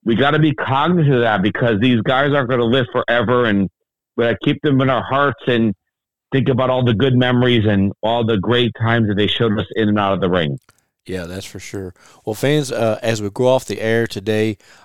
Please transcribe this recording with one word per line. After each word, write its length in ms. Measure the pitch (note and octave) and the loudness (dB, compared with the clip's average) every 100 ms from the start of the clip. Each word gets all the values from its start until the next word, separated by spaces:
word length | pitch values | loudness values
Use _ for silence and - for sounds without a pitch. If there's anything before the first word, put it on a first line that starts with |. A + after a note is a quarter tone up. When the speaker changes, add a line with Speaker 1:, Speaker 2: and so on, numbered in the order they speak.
Speaker 1:
we 120 | G#2 | 0
gotta 220 | A2+ C#3 D#3 | 2 2 4
be 160 | D#3 | 2
cognizant 600 | C3 - C3+ D#3+ F3+ C#3+ | 0 -2 -2 0 2 2
of 60 | B2+ | 2
that 200 | A#2 G#2 | 2 2
because 380 | G2+ - B2 G2+ | 0 0 0 2
these 220 | B2+ A#2+ | 2 2
guys 320 | A#2+ C3 C#3+ | 0 0 2
aren't 160 | C#3+ A#2+ | 0 0
gonna 160 | B2+ | 0
live 220 | A#2 C3 A#2+ | 2 0 0
forever, 540 | B2 - A#2+ A2+ B2 | -4 0 0 2 2
and 240 | A#2 G2+ F#2 _ _ _ _ - | 2 0 -2 _ _ _ _ -2
we 80 | |
gotta 120 | A#2 G#2+ | -2 0
keep 180 | - C#3 | -2 -2
them 200 | D3+ C3 | 0 2
in 80 | C3+ | 2
our 140 | A#2+ | 0
hearts 380 | F#2 C3+ C#3+ - - | 0 0 0 -2 -2
and 260 | A#2+ A2+ G2+ _ _ _ _ _ | 2 0 -2 _ _ _ _ _
think 160 | C3+ B2+ | -2 0
about 200 | B2 B2+ | 0 0
all 140 | B2+ | 2
the 100 | B2 | 2
good 220 | G2+ C#3 | 2 2
memories 500 | B2 B2 B2 B2 A#2+ | 2 2 2 4 2
and 280 | G#2+ G2+ G2 - | 2 2 0 -2
all 240 | A2 A#2 | -2 0
the 120 | A2+ A2 | 0 -2
great 340 | F#2 A#2+ A#2+ - | 0 0 0 -2
times 300 | A2+ A#2 G#2+ | 0 0 0
that 80 | |
they 120 | G2+ G#2 | 0 -2
showed 300 | - A#2 G#2 | 0 -2 -2
us 100 | G2 | -4
in 120 | G#2 G#2 | -2 0
and 100 | G#2 | 0
out 140 | G2 | 0
of 80 | F#2+ | 0
the 100 | F#2 | 0
ring. 300 | F2+ D2+ C2+ _ _ _ _ | 0 -2 -6 _ _ _ _
Speaker 2:
Yeah, 220 | - F#2 E2+ | -12 -10 -10
that's 180 | F#2 | -12
for 140 | - F#2+ | -14 -16
sure. 340 | - G#2 F#2 _ - - | -12 -10 -12 _ -20 -14
Well, 80 | - | -10
fans, 360 | A2 C3+ D3+ B2+ | -2 0 0 -2
uh, 300 | A#2 A2+ G#2+ | -2 -2 0
as 200 | A#2 A2+ | -2 -2
we 80 | G2+ | -4
go 180 | G2 B2+ | 0 2
off 160 | B2+ | 2
the 160 | - G2+ | -2 -6
air 260 | A2 A2+ | -2 -2
today, 520 | A2+ G#2+ G2 G#2+ A2 G#2 - - | -2 -4 -2 0 0 -4 -14 -20